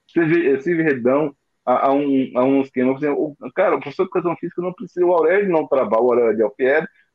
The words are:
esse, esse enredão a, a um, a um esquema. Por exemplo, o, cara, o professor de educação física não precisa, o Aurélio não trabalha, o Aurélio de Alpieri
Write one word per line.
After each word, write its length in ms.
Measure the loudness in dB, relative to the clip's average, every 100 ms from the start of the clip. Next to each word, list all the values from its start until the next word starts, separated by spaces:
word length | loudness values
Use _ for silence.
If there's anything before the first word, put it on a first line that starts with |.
| _ -2
esse, 220 | 0 0 2
esse 260 | 0 0
enredão 640 | 0 0 0 0 0 -2 -8 _ _
a, 240 | -2 0 2
a 40 |
um, 400 | 0 0 0 0
a 80 | 0
um 200 | 2 2
esquema. 300 | -2 -2 -2
Por 60 | -2
exemplo, 380 | -4 -2 -4 -8
o, 120 | -10
cara, 240 | -2 0 -2
o 40 |
professor 240 | -4 -6
de 40 | -4
educação 280 | -2 -4 -6
física 260 | -8 -8
não 100 | -8
precisa, 340 | -10 -12 -2 2
o 60 |
Aurélio 400 | 2 2 2 2
não 160 | 0 0
trabalha, 340 | 0 2 2
o 80 | 2
Aurélio 260 | 2 2 2
de 60 |
Alpieri 460 | -2 0 0 0 -2 _ _